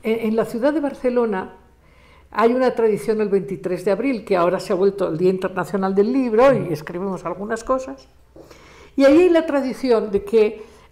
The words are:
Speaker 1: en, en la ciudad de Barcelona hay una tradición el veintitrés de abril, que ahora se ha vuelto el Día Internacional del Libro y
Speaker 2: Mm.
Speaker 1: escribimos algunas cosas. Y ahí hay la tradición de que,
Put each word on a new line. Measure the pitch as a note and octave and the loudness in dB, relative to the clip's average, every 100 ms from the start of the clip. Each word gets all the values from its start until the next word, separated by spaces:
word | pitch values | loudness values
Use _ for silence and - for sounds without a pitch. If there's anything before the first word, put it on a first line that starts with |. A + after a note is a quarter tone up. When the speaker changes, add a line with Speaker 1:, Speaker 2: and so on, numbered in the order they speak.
Speaker 1:
en, | A3 A3+ A3 | -4 -2 0
en | A3 | -2
la | - | -2
ciudad | A#3 C#4 | 0 0
de | D4+ | 0
Barcelona | C#4 C4+ B3+ A#3+ A3+ F#3+ - - _ _ _ _ _ _ _ | -4 -4 -2 0 0 -4 -8 -16 _ _ _ _ _ _ _
hay | G#3 A#3 | 0 2
una | B3+ B3+ | 4 0
tradición | A#3+ A3 G3+ A3+ G#3+ | 2 0 0 -2 -2
el | G#3 | 0
veintitrés | F#3+ G3 F3 F3+ F3 G3+ | 0 -2 -8 -6 -4 -2
de | |
abril, | F#3+ C4+ A3+ - | 0 -2 -4 -2
que | F#3 | 0
ahora | F3 F3+ | 2 0
se | G3 | -2
ha | F3+ | 0
vuelto | G3 G3 F3 | 0 0 -4
el | D#3+ | 0
Día | F#3 | 0
Internacional | F#3 F#3 F#3 D#3+ G3 F#3+ G3 | 0 -4 -6 -4 -2 0 0
del | G#3+ | 2
Libro | C4+ B3 G#3+ C#4 | 2 2 4 4
y | A3+ | 4
Speaker 2:
Mm. | F3 | -2
Speaker 1:
escribimos | D3+ D#3 F3 G3 F3+ E3+ | -6 -8 -8 -6 -6 -8
algunas | F3+ G#3 A3 | -8 -8 -8
cosas. | - C4 C4+ C4+ _ _ _ - - - - - - - | -4 -4 -4 -16 _ _ _ -20 -20 -20 -20 -20 -10 2
Y | C4+ | 6
ahí | D#4 | 6
hay | F4+ | 6
la | E4 D#4+ | 4 2
tradición | C#4+ B3+ - C4 A3 G#3 | -2 -2 -4 0 0 2
de | G3 | -4
que, | G3+ A3+ G#3+ G#3+ - - _ | 0 2 2 -2 -18 -20 _